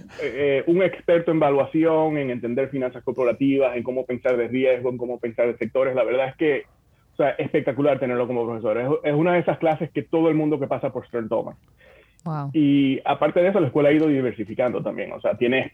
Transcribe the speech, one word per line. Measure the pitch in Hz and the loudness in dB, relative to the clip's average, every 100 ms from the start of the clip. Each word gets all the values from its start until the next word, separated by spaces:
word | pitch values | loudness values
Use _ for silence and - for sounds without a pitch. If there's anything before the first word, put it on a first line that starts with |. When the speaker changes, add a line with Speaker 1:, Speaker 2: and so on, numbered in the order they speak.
| - - | -6 -10
Speaker 1:
eh, | 143 123 143 135 165 | -6 -2 0 2 2
un | 175 | 2
experto | 180 - - 170 170 | 2 0 2 2 2
en | 160 | 2
valuación, | 147 139 117 160 165 160 156 151 | 4 2 2 2 2 2 2 0
en | 135 | -4
entender | 120 120 123 135 | -4 -4 -2 -2
finanzas | 135 127 123 | -4 -6 -6
corporativas, | 131 123 123 107 139 139 131 120 | -6 -2 0 2 2 2 2 -2
en | |
cómo | 120 127 | -6 -6
pensar | 127 123 127 123 | -6 -4 0 0
de | 113 | 0
riesgo, | 127 131 123 127 | 0 0 0 -2
en | 123 | -6
cómo | 120 120 | -8 -8
pensar | 117 113 120 | -6 -2 -2
de | 113 | -2
sectores. | 117 135 135 | -4 -2 0
La | 127 | 0
verdad | 113 127 131 | 0 0 -2
es | - | -2
que, | 160 131 - _ _ _ _ | 0 0 -4 _ _ _ _
o | - | -2
sea, | 143 | -2
espectacular | - 143 156 131 127 143 131 | 0 -2 -2 -2 0 0 0
tenerlo | 131 123 123 | 0 -2 -2
como | 123 | -2
profesor. | 117 113 110 110 | -4 -4 -2 -2
Es, | 127 151 | -2 -2
es | 151 | 0
una | 147 175 | 0 2
de | 175 | 2
esas | 165 147 | 0 0
clases | 165 156 160 | 0 -2 -4
que | 151 | -6
todo | - 165 165 | -2 0 2
el | |
mundo | 156 151 147 | 2 0 -2
que | 135 | -2
pasa | 135 139 | -4 -6
por | 123 - | -8 -8
Stern | 120 110 | -8 -4
toma. | 110 107 - _ _ - - _ _ | -4 -4 -10 _ _ -20 -20 _ _
Speaker 2:
Wow. | 170 156 139 | -8 -6 -2
Speaker 1:
Y | 151 143 143 139 135 - | 2 4 4 4 0 -2
aparte | 143 151 175 | 0 2 4
de | 180 | 4
eso, | 196 | 4
la | 139 | 2
escuela | 156 143 | 4 4
ha | |
ido | 156 156 | 4 4
diversificando | 135 127 107 104 110 127 101 | 2 0 -4 -6 -2 -2 -2
también. | 104 - - | -4 -6 -8
O | - | -4
sea, | - 107 | -2 0
tiene, | 120 131 - | 2 0 -2